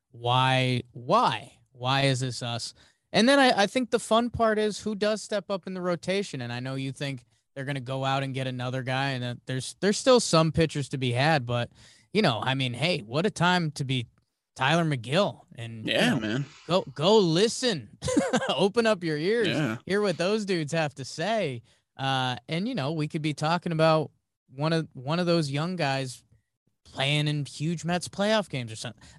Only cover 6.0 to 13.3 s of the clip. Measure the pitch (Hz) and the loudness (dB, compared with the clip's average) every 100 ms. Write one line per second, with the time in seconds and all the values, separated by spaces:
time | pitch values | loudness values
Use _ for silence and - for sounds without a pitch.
6 | - 196 202 139 120 120 131 135 135 131 | -2 -4 -4 -6 -8 -6 -6 -6 -6 -6
7 | 143 131 - _ _ 139 135 139 123 135 | -6 -8 -12 _ _ -10 -6 -6 -6 -4
8 | 135 135 135 131 131 127 123 127 127 131 | 0 0 -2 -4 -4 -4 -4 -4 -2 -2
9 | 139 127 123 120 - 131 - - 190 208 | -2 -2 -6 -8 -6 -6 -8 -2 0 2
10 | 269 247 - 165 160 160 160 147 135 139 | 6 6 6 4 4 4 2 0 -6 -4
11 | 127 120 147 156 120 120 117 - - - | -2 2 2 2 0 -2 -4 -8 -20 -20
12 | _ - 175 110 123 135 131 120 160 165 | _ 0 2 0 -2 -2 -2 -2 -2 -2
13 | 110 135 196 | -2 -2 -2